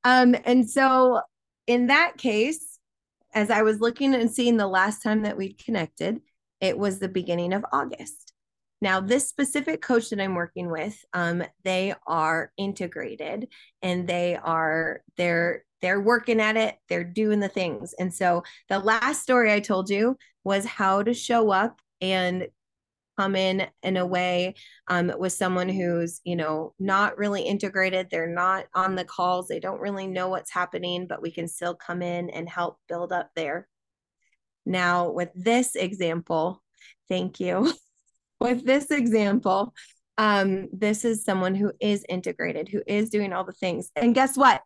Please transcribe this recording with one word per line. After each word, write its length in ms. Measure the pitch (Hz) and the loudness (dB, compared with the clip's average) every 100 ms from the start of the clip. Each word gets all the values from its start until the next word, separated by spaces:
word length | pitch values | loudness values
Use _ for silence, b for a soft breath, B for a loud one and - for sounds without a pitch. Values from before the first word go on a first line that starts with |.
Um, 320 | 247 254 247 247 | 6 6 6 4
and 220 | - 247 226 | 4 4 4
so 520 | 277 269 262 254 247 - _ _ _ - | 2 4 6 6 4 -4 _ _ _ 0
in 200 | 240 247 | 2 6
that 300 | 285 339 - | 4 4 0
case, 640 | 254 214 254 320 - - _ _ _ _ _ | 0 2 2 -2 -10 -20 _ _ _ _ _
as 180 | 220 208 | -2 2
I 100 | 214 | 4
was 180 | 220 214 | 4 4
looking 360 | 233 233 277 | 0 2 2
and 160 | 254 226 | 4 2
seeing 260 | 226 240 233 | 2 4 4
the 100 | 196 | 4
last 360 | 185 196 208 | 2 2 0
time 180 | 220 214 | 0 0
that 140 | 214 196 | 0 -4
we'd 260 | 196 - | -8 -8
connected, 580 | - 214 160 - 170 226 _ _ _ _ | -4 -4 -4 -4 -4 -4 _ _ _ _
it 160 | 190 | -2
was 220 | - 202 190 | 0 -2 -2
the 100 | 190 | -4
beginning 460 | 190 175 175 175 | -4 -2 -2 0
of 120 | 196 - | -2 -2
August. 640 | - - - - - - _ _ _ _ _ | -4 -4 -10 -14 -18 -20 _ _ _ _ _
Now, 180 | 202 190 | 0 0
this 300 | 190 254 - | 2 0 0
specific 520 | - 277 294 285 - | -4 -2 -2 -4 -6
coach 280 | - 240 226 | 0 0 0
that 100 | 202 | -4
I'm 160 | 196 | -2
working 360 | 175 170 - 175 | -2 -4 -6 -6
with, 260 | 160 185 - _ | -6 -8 -10 _
um, 300 | 180 170 175 - _ | -4 -2 -2 -6 _
they 300 | 190 185 190 - - | -4 -2 -2 -6 -4
are 440 | 165 156 160 - - | 0 0 0 -4 -6
integrated 920 | 196 196 175 - - - 151 208 247 B B _ | -6 -6 -8 -8 -10 -10 -8 -8 -10 B B _
and 260 | 185 180 175 | -4 -2 -2
they 280 | 175 175 | -2 -2
are, 680 | 170 - 160 160 160 160 - _ - | -2 -2 0 0 0 -2 -6 _ -4
they're, 460 | 175 170 170 - _ _ | 0 2 0 -4 _ _
they're 200 | 185 202 | -2 2
working 380 | 202 240 240 220 | 2 2 2 2
at 180 | 214 220 | 2 2
it. 180 | 220 - _ | 0 -4 _
They're 160 | 175 | -6
doing 360 | 175 180 214 208 | -4 -2 2 2
the 80 | 196 | 0
things. 440 | 190 175 - 175 - | -2 -4 -6 -10 -6
And 140 | 185 | -6
so 300 | - 180 175 B B _ | 0 2 2 B B _
the 100 | 196 | 0
last 420 | 196 220 254 294 | 2 2 0 -2
story 300 | - 247 220 | 2 4 4
I 80 | 208 | 2
told 300 | 208 190 190 | 2 -2 0
you 280 | 202 233 262 b _ | 0 0 0 b _
was 220 | 190 196 | -2 -2
how 380 | 220 - 190 196 | -2 0 2 2
to 100 | 208 | 2
show 380 | 240 - 233 220 | -2 0 2 4
up 280 | 190 226 - _ _ | 2 0 -4 _ _
and 460 | 185 190 180 185 - _ _ _ _ _ _ - | -2 0 0 -2 -6 _ _ _ _ _ _ -2
come 180 | 196 | 0
in, 320 | 190 190 190 - _ | 2 2 0 -4 _
in 160 | 185 185 | -2 0
a 80 | |
way, 500 | 180 180 180 180 185 - B B - | 0 0 0 0 -2 -6 B B -2
um, 240 | 180 175 - | 0 0 -2
with 160 | 185 | -4
someone 360 | - 185 180 185 | -2 0 0 -2
who's, 500 | 190 175 170 170 - | -2 0 -2 -4 -6
you 120 | 175 | -6
know, 380 | 175 156 156 160 _ | -4 -2 -4 -6 _
not 380 | 190 190 208 - | 0 2 2 0
really 260 | 208 202 | -4 -2
integrated. 680 | - 202 202 190 185 185 185 | -2 -2 -2 0 0 0 -2
They're 180 | 170 165 | -4 -4
not 380 | 170 185 190 - | 0 0 0 -2
on 220 | 185 190 | -2 0
the 100 | 185 | -2
calls. 420 | 180 - 180 180 180 | -6 -2 0 0 -2
They 120 | 165 | -6
don't 200 | 185 - | -6 -6
really 280 | 202 196 190 | -6 -6 -6
know 200 | 185 185 | -4 -4
what's 240 | 185 - | -4 -4
happening, 560 | 180 180 180 180 180 180 | -4 -4 -4 -4 -6 -6
but 140 | - | -8
we 100 | 170 | -8
can 160 | 170 170 | -8 -10
still 280 | - 175 | -6 -6
come 260 | 175 - 175 | -6 -8 -6
in 280 | 175 175 175 | -4 -4 -6
and 200 | 156 175 | -10 -8
help 300 | 175 175 - _ | -4 -6 -6 _
build 240 | 175 175 | -8 -4
up 180 | 180 - | -4 -6
there. 320 | - 156 165 196 _ _ _ _ _ _ _ _ _ | -6 -6 -6 -10 _ _ _ _ _ _ _ _ _
Now, 460 | - 180 180 175 175 | -4 0 2 2 0
with 180 | - 175 | -2 -6
this 420 | 180 196 233 254 | -4 2 2 2
example, 840 | - 190 190 170 170 - 165 170 185 _ b b b _ | -2 -4 -2 -2 -2 -2 -2 -2 -4 _ b b b _
thank 320 | 185 180 - | -4 -4 -4
you. 340 | 180 180 285 - | -4 0 0 -2
<laughs> 40 | _ _ _ _ _ _ | _ _ _ _ _ _
With 240 | 240 247 | 0 0
this 260 | 247 277 285 | 2 2 2
example, 840 | 294 233 220 202 220 196 190 220 B B B _ - | 0 2 2 2 2 2 0 -2 B B B _ 0
um, 500 | 214 202 196 190 190 | 2 4 2 0 -6
this 320 | 190 208 214 | -2 0 0
is 180 | 240 214 | 0 0
someone 320 | - 190 185 | 0 0 0
who 160 | 196 202 - | 0 -2 0
is 240 | 208 202 - | -2 -2 -2
integrated, 580 | 185 180 175 170 156 - | -6 -6 -6 -4 -4 -4
who 140 | 208 | -6
is 240 | - 208 220 | -2 -2 0
doing 220 | 208 202 | 0 -2
all 140 | 180 | -4
the 80 | 185 | -6
things. 380 | - 185 175 - | -4 -4 -4 -6
And 180 | - 240 | 2 4
guess 220 | 240 262 | 4 2
what? 260 | 262 269 202 | 6 4 4